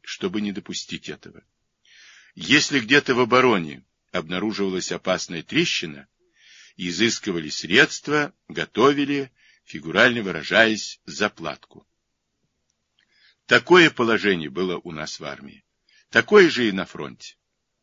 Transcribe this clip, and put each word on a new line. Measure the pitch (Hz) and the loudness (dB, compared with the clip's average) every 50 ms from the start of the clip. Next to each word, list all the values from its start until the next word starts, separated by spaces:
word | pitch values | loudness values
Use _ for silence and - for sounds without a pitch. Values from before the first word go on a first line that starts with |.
чтобы | - - - - - 95 92 107 | -16 -16 -10 -8 -6 -6 -6 -6
не | 104 101 | -6 -6
допустить | 95 98 - - 92 - - - - - - 76 | -8 -10 -12 -12 -12 -12 -10 -10 -12 -12 -12 -12
этого. | 73 - - - - - - _ _ _ _ _ _ _ _ _ _ - - - - - _ _ - | -16 -16 -18 -20 -20 -20 -20 _ _ _ _ _ _ _ _ _ _ -20 -20 -20 -20 -20 _ _ -18
Если | - - 104 131 147 - - 147 135 | -8 0 2 4 4 4 2 -2 -2
где-то | 113 107 139 147 - - 127 | 0 4 2 4 4 2 2
в | 120 | 2
обороне | 123 110 123 127 127 127 110 92 82 76 69 64 _ _ _ _ _ _ | 2 4 4 4 4 4 2 2 -2 -6 -12 -16 _ _ _ _ _ _
обнаруживалась | - 90 80 80 92 92 101 110 101 92 101 95 92 90 85 - | -8 -8 -6 -6 -6 -4 -4 -4 -4 -4 -4 -4 -4 -4 -6 -6
опасная | 90 85 - 95 92 82 - - 87 80 | -8 -6 -4 -2 -4 -4 -4 -8 -12 -12
трещина, | 76 - 107 147 175 165 - - - 80 71 69 71 _ _ _ _ _ _ _ _ _ - - - - _ | -10 -4 -2 -2 -2 -2 -2 -6 -6 -8 -12 -16 -20 _ _ _ _ _ _ _ _ _ -20 -20 -20 -20 _
изыскивали | - 92 87 85 85 113 113 - - - 107 87 85 78 73 | -10 -8 -6 -2 0 0 0 0 -2 -6 -6 -6 -6 -6 -8
средства, | - - - 78 90 123 151 147 - - - 147 147 151 147 139 - _ _ - | -10 -10 -6 0 2 4 4 2 0 -8 -8 -4 -4 -2 -4 -4 -8 _ _ -12
готовили, | - - - - - 101 120 139 147 143 143 139 143 143 135 131 _ _ _ _ _ _ _ | -8 -8 -8 -6 0 2 4 4 4 2 -2 -4 -4 -6 -6 -8 _ _ _ _ _ _ _
фигурально | - - 80 71 80 78 98 117 127 120 120 | -16 -16 -14 -10 -2 2 4 4 4 2 0
выражаясь, | 104 95 82 80 - - 87 107 113 110 110 104 - - - - _ | -4 -6 -6 -8 -4 0 4 4 4 4 2 -2 -6 -12 -14 -16 _
заплатку. | 90 82 101 104 101 - - 82 78 67 - _ _ - - - _ _ _ _ _ _ _ _ _ _ _ _ _ _ _ _ _ _ _ _ _ _ _ _ _ _ _ _ _ _ _ _ | -12 -6 -4 -4 -4 -4 -6 -10 -10 -10 -10 _ _ -20 -20 -20 _ _ _ _ _ _ _ _ _ _ _ _ _ _ _ _ _ _ _ _ _ _ _ _ _ _ _ _ _ _ _ _
Такое | - 127 120 - - 175 180 165 151 | 2 2 2 4 6 6 8 8 6
положение | - - 120 113 113 98 - 104 95 85 78 73 | 4 0 0 0 0 2 2 0 0 0 -2 -6
было | - 85 95 92 87 - | -6 -4 -4 -4 -4 -6
у | - 85 | -8 -10
нас | 82 76 78 80 - - | -12 -10 -12 -12 -12 -12
в | 78 | -12
армии, | 71 69 65 71 71 - - _ _ _ _ _ _ _ _ _ _ | -12 -12 -12 -16 -20 -20 -20 _ _ _ _ _ _ _ _ _ _
такое | - 120 - - 208 208 185 156 | 0 0 4 6 8 8 8 8
же | 120 123 123 110 | 4 2 0 0
и | |
на | 95 95 85 | 0 -2 -6
фронте. | - - 82 76 67 60 - - - - _ _ _ _ _ _ _ _ _ | -8 -10 -12 -12 -12 -14 -16 -20 -20 -20 _ _ _ _ _ _ _ _ _